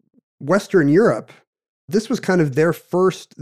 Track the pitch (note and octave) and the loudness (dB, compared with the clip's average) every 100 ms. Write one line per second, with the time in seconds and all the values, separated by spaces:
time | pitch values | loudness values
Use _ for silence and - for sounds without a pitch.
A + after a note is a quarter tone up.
0 | _ _ _ - C3+ G3 - F#3+ C#3+ D#3+ | _ _ _ -10 -2 -2 0 0 2 4
1 | A3 A2 - - _ _ _ _ - F#3 | 2 0 -6 -20 _ _ _ _ -6 -4
2 | A3 A#3+ - F3+ D3+ C3 E3 - - F3 | -2 -4 -2 0 0 0 0 -2 -4 0
3 | F#3 - - - | 0 -2 -10 -6